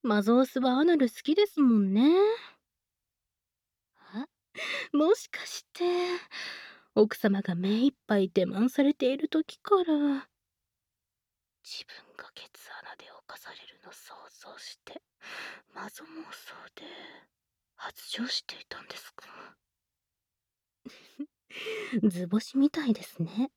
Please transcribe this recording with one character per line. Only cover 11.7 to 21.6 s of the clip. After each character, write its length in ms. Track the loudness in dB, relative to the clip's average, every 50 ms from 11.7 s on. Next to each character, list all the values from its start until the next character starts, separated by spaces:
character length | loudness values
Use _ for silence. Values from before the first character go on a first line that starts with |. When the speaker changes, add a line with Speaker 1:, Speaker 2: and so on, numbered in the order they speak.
| -16 -16 -16
Speaker 1:
分 300 | _ -20 -20 -20 _ _
が 140 | -20 -20 -20 _
ケ 140 | -20 -20 -20
ツ 180 | _ -20 -20 -20 -20 -18
穴 140 | -18 -18 -20
で 80 | -20 -20 -20 -20 -20 _ -20
侵 80 | -20
さ 140 | -20 -18 -20
れ 80 | -20 -20 -20
る 120 | -20 -20 _ _
の 80 | -20
想 220 | -20 -20 -20 -20 -20 -20 -20 -20
像 280 | _ -20 -20 -20 -18 -16
し 200 | -16 -18 -18 _ _
て、 160 | -18 -18 -18 _ _ _ _ -18 -16 -14 -12 -12 -14 -16 -18 _ _ _
マ 140 | -14 -14 -14
ゾ 120 | -14 -18 -20
妄 20 | -16 -14 -16 -14 -14
想 220 | -16 -18 -18 -20 -20 -20 -20 -20 _
で 80 | -18 -18 -18 -18 -18 -18 -20 -20 -20 _ _ _ _ _ _ _ _ _ _ _
発 340 | _ -14 -14 -14 -14 -14 -12
情 160 | -8 -8 -6
し 160 | -4 -4 -6 -6
て 100 | -8 -16
い 80 | -16 -16 _
た 120 | -16 -18
ん 80 | -16 -16
で 80 | -18
す 160 | -18 -18 -20 _
か？ 120 | -20 -20 -20 -20 -20 -20 -20 _ _ _ _ _ _ _ _ _ _ _ _ _ _ _ _ _ _ _ _ _ _ _ _ _ _ _
<laughs> 1200 | -20 -20 -20 -20 -20 _ -14 -14 _ _ _ _ _ -16 -12